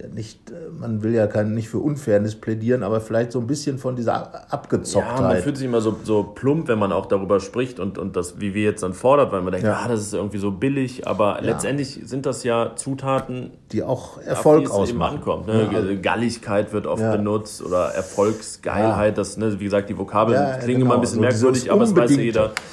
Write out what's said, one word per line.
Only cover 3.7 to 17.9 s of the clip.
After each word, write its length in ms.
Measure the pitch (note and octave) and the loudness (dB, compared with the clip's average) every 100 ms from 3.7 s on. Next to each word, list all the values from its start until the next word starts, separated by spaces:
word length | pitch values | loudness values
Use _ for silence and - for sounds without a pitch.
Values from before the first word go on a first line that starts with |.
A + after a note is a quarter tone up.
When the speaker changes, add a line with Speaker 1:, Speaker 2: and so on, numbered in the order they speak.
| C3 | -4
Speaker 1:
von 180 | B2+ B2 | -4 -2
dieser 200 | A2 G2+ | -2 -2
Ab-, 320 | - - - | -6 -16 -10
Abgezocktheit. 680 | - - - - G2+ - - | -10 -2 -2 0 -2 0 0
Speaker 2:
Ja, 80 | F#2+ | 2
man 100 | F#2 | 2
fühlt 200 | C#3 C3+ | 0 -4
sich 100 | C3 | 0
immer 140 | A#2 | 0
so, 160 | A2 G2+ | 0 -2
so 200 | - G#2 | 0 0
plump, 440 | F#2+ - C3+ D#3 D3+ | 0 -2 0 0 0
wenn 100 | G#2+ | 0
man 120 | G2 | 2
auch 140 | F2 - | 0 0
darüber 340 | G2 F#2+ G2+ | -2 2 0
spricht 400 | - A#2 C3 - | 0 -4 -4 -4
und, 180 | G2 - | -6 -6
und 160 | F#2+ F#2+ | -4 -4
das, 240 | - - | -6 -6
wie 140 | G2+ G2+ | -4 0
wir 80 | |
jetzt 180 | G#2+ F#2+ | 0 0
dann 120 | F#2 | -6
fordert, 380 | F2 B2 C#3+ B2 | 0 4 6 4
weil 100 | G2 | 0
man 100 | F2+ | -2
denkt, 160 | F#2 G#2+ | 0 0
Speaker 1:
Ja. 140 | G2 | 0
Speaker 2:
"Ah, 40 | G#2+ | -2
das 120 | A2+ | -2
ist 120 | G#2 | -2
irgendwie 240 | F#2 G2+ G2+ | -4 -4 -4
so 100 | G2+ | -4
billig", 540 | F#2 C3+ C#3 B2+ - - | -2 -2 0 -4 -6 -4
aber 280 | G2+ G#2 - | 0 0 2
Speaker 1:
Ja. 160 | A2 | -2
Speaker 2:
letztendlich 480 | A2+ G2+ C#3+ C3+ - - | -2 -2 -2 -4 -10 -8
sind 200 | C3 C#3 | -4 -4
das 180 | B2+ | -4
ja 280 | B2 A#2 A2+ - | 0 0 0 -4
Zutaten, 760 | C#3 C3+ C3+ C3+ - B2+ B2 - - | -6 -4 0 -2 -2 -10 -10 -16 -6
Speaker 1:
Die 100 | G#2+ | -4
auch 340 | - B2+ - - | -2 -4 -4 -14
Speaker 2:
auf 80 | - | -4
Speaker 1:
Erfolg 340 | - D#3 D3+ | 2 6 6
Speaker 2:
die 40 | C3+ | 6
es 60 | |
eben 80 | G2+ | 0
Speaker 1:
ausmachen. 360 | F#2+ A#2 D#2 C#3+ | 0 0 -2 -2
Speaker 2:
ankommt, 300 | G2+ D#2+ F2 | -4 -4 0
ne? 200 | A2 G#2 | 2 2
Speaker 1:
Ja, 60 | F#2+ | 0
also 120 | F#2 G2 | 0 -2
Speaker 2:
Galligkeit 720 | F#2 G2 A#2+ A2+ A2+ G2+ G#2 | -2 0 -2 -2 -2 0 0
wird 140 | G#2 D#2 | -4 -2
oft 160 | F2+ | 0
Speaker 1:
Ja. 120 | A2 G#2 | 0 0
Speaker 2:
benutzt 460 | G#2 G#2 G#2+ - | 0 -2 -4 -12
oder 280 | E2 F2+ | -2 0
Erfolgsgeilheit, 1200 | E2 | 0